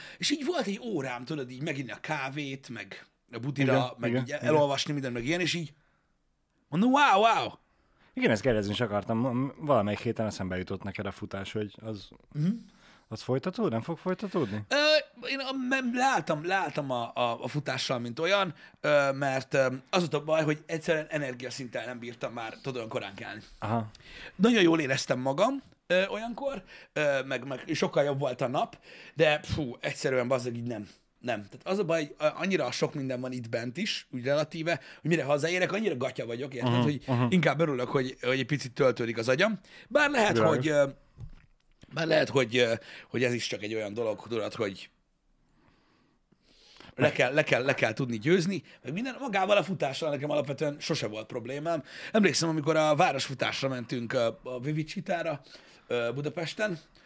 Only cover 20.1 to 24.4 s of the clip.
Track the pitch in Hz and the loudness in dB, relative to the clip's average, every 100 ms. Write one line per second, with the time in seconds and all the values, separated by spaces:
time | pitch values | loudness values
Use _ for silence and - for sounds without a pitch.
20.1 | 147 151 160 151 151 - 165 175 156 156 | -2 2 2 2 0 -2 -6 0 0 0
21.1 | 151 135 123 127 139 123 123 113 120 120 | -4 -4 -8 -10 -8 -8 -8 -8 -10 -12
22.1 | 117 127 120 113 113 135 123 113 120 98 | -8 -8 -8 -10 -10 -8 -8 -6 -6 -8
23.1 | 101 101 107 - - 104 117 107 - - | -12 -12 -12 -16 -10 -2 -2 -2 -12 -20
24.1 | - - - | -18 -16 2